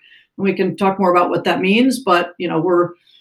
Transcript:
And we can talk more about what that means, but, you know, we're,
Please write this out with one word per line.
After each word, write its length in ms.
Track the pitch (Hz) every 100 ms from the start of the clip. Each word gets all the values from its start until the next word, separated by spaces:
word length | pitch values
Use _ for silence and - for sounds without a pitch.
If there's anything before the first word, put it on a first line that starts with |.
| _ - _ -
And 80 | 196
we 80 |
can 240 | 185 185 165
talk 220 | 196 190
more 120 | 190
about 180 | 180 175
what 120 | 175
that 160 | 190 175
means, 400 | 185 214 262 247
but, 340 | - 175 175 -
you 100 | 170
know, 140 | 165
we're, 300 | 170 175 175 - _ _